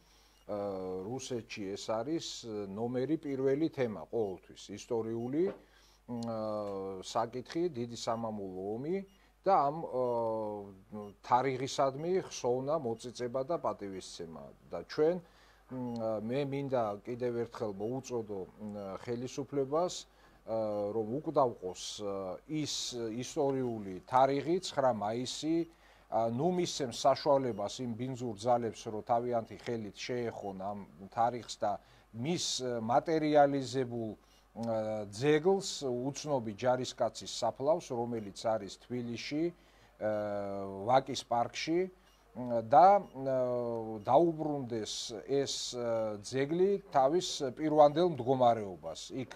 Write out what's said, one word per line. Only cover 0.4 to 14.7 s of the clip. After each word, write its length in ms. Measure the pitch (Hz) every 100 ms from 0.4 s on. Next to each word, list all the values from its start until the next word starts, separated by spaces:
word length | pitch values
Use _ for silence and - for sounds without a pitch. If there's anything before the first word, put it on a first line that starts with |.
| -
ა, 100 | 104 101 95 92 92
რუსეთში 640 | 95 127 - 120 110 - 95
ეს 160 | 101 -
არის, 380 | 110 127 165 - - 117 107 101
ნომერი 540 | 98 120 127 135 160
პირველი 480 | 147 135 135 143 160
თემა 360 | - 120 95
ყოველთვის, 600 | 76 113 104 90 - - -
ისტორიული 840 | 101 - 117 110 117 120 143 190 - - _ _ _ -
მ, 100 | 120
ა, 160 | 117 110 110 107 101 98 98 95
საკითხი, 600 | 92 117 117 123 120 165 175
დიდი 280 | 127 120 117
სამამულო 680 | - 117 113 107 98 92 98
ომი 280 | 110 147 190 190 _ _ _ -
და 80 | 190
ამ, 200 | 143 160
ა, 240 | 147 127 123 120 113 110 107 104 101 95 - 107 104 95
თარიღისადმი 920 | - 123 131 127 131 - 139 131 170 185
ხსოვნა, 540 | - - 127 127 135 165
მოწიწება 640 | 123 113 123 113 123 127
და 120 | 135 170
პატივისცემა. 840 | 127 101 101 92 - - 82 78 71 -
და 180 | -